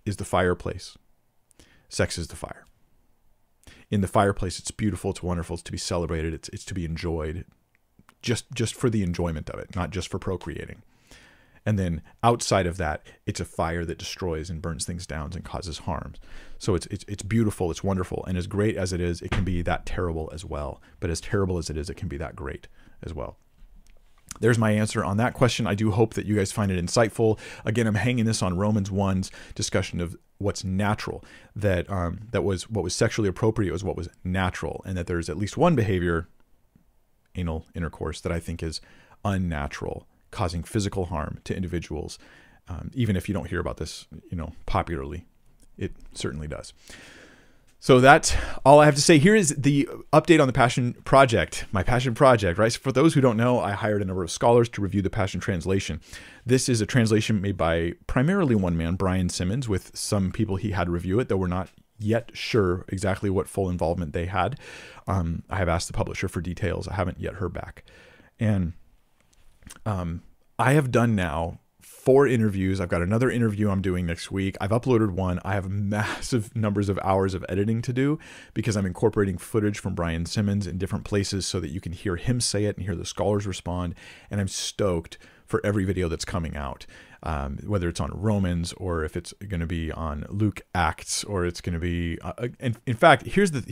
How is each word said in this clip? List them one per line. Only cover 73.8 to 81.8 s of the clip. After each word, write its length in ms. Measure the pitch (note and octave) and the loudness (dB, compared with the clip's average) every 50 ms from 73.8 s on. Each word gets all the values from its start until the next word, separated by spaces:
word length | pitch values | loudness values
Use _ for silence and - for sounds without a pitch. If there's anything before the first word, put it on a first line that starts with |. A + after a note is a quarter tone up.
doing 260 | F#2 G2 F2+ F2+ F2+ | 0 0 0 0 0
next 220 | E2+ E2+ - - - | -2 -4 -4 -6 -6
week. 240 | F#2 G2 F#2+ G2 F#2 - | -4 -2 -2 -2 -2 -4
I've 100 | - F#2+ | -2 0
uploaded 420 | A2 A#2 - C3 B2+ G#2+ A2 G#2 | 0 0 2 2 4 4 4 2
one. 260 | F2 F#2 F#2+ F2+ F2+ F2+ - | 0 -2 -2 0 -2 -2 -2
I 100 | F#2+ G2 | -2 -2
have 160 | G2+ F2+ F#2+ | -2 -2 -4
massive 840 | F#2+ G#2 G2+ G2 G#2 G#2 G#2+ - - - - - C3+ A#2+ G2+ - - | -4 -4 -2 -2 -2 -2 -2 -4 -6 -8 -4 -2 -2 -2 -2 -2 -4
numbers 320 | A#2 A2 G#2 G2+ G#2 G2+ G2+ | -2 0 0 2 2 0 0
of 100 | G2 - | 0 0
hours 320 | - G2 F#2+ F#2+ F#2+ G2 | 2 2 2 4 2 0
of 140 | F#2+ F2 - - | -2 -4 -6 -2
editing 320 | F2+ G2 G2+ A2 A2+ A2+ | -2 0 0 0 0 -2
to 100 | A#2 - | -2 -2
do 260 | B2 B2+ C3+ C#3+ D3+ D#3 - - - - - - - | 0 0 2 2 0 -2 -6 -12 -20 -20 -20 -8 -6
because 220 | A2+ G#2+ A2+ G2+ | -4 -2 0 0
I'm 100 | G#2 G2 | 0 0
incorporating 520 | F#2 F2 - - A2 - A2 G2+ F#2+ F2+ - | -2 0 2 2 2 4 4 2 2 0 -4
footage 400 | - - - A2+ G#2 G#2 G#2 - | -6 -2 0 2 2 2 0 -2
from 160 | - G2 F#2 | -4 -4 -2
Brian 320 | F2+ E2+ E2+ E2 E2 E2+ | -2 -2 0 0 -2 -2
Simmons 400 | E2+ - A2 G2+ G2+ G2+ G2+ G2 | -2 0 0 0 2 2 0 -2
in 120 | F2 - F#2 | -2 -4 -4
different 260 | F#2+ F2 G#2 F2 - | -4 -4 -4 -6 -4
places 420 | - G#2 G2+ G2 - - F#2+ F2 | -2 0 0 0 0 -2 -4 -4
so 140 | - - F#2+ | -4 -4 -4
that 100 | F2 D2+ | -4 -4
you 100 | C#2 F#2+ | -6 -8